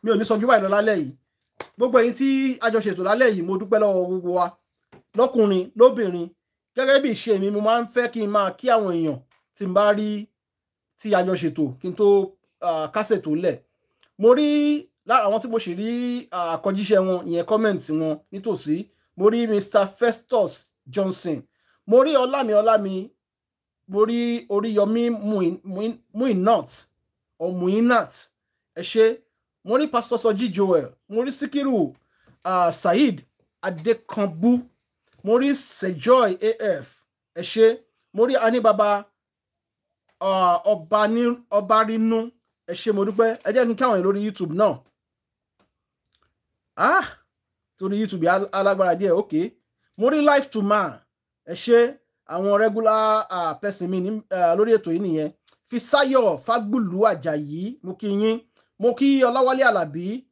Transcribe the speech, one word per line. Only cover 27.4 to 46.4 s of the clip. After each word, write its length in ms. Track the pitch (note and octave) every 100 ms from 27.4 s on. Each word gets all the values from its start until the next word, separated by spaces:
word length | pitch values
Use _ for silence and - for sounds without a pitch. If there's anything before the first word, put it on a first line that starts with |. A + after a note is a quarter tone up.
| E3+
Muinat. 760 | F3+ F3+ G#3 A#3+ A#3+ E3+ - - _ _ _ _ -
Ẹ 60 |
ṣé. 360 | F#3 A3+ A3 A#3 _ _ _ _
Mo 140 | - B3
rí 80 | D4+
Pastor 280 | B3 - A#3
Soji 340 | A3+ G3+ A#3+
Joel. 400 | F3+ G3 E3+ B2+ _ _
Mo 140 | G#3+
rí 80 | C4
Sikiru, 600 | - C#4+ C#4+ C#4 A#3 D3 - _ _ _ _
ah, 260 | F3 F#3 E3+
Saheed 540 | E3 F#3 F#3+ C#4+ E3 _ _ _ _
Adekanbu. 1040 | F#3 E3+ F3+ A3+ - - G3 D#3+ A3 B3 A#3+ _ _ _ _ _
Mo 140 | F#3+ A#3
rí 160 | C#4
Sejoy 840 | C#4 - - F#3+ E3 D#3+ B3+ A3 F#3
A 380 | G#3+ A3+ G#3+ D#3
F. 240 | B2+ - _ _ _
Ẹ 60 | -
ṣé. 400 | F3 A3 A3 A#3 _ _ _
Mo 140 | G3 B3
rí 100 | C4
Anibaba, 720 | A3+ B3 A3 G#3 G#3 G3+ G#3 _ _ _ _ _ _ _ _ _ _ _
ah, 420 | F#3+ F#3+ F3+ F3 G3+
Ọbani-, 760 | G3+ D#3+ G#3 G#3+ A3+ A#3+ A#3+ _
Ọbarinu. 800 | G3+ G3 A3 A3 A3+ A3+ A3+ A#3 _ _ _ -
Ẹ 60 |
ṣé, 180 | F3+ A3+
mo 120 | G3+
dúpẹ́. 340 | G3+ G3+ A3+ -
Ẹ 80 | A3
jẹ́ 120 | A3+
kí 80 | A#3
n 40 | A3+
kí 80 |
àwọn 120 | B3+ G3+
yẹn 80 |
lórí 160 | F#3 G3+
YouTube 280 | G#3+ G3+ E3+
náà. 280 | E3 G#3 C3+ _ _ _ _ _ _ _ _ _ _ _ _ _ - _ _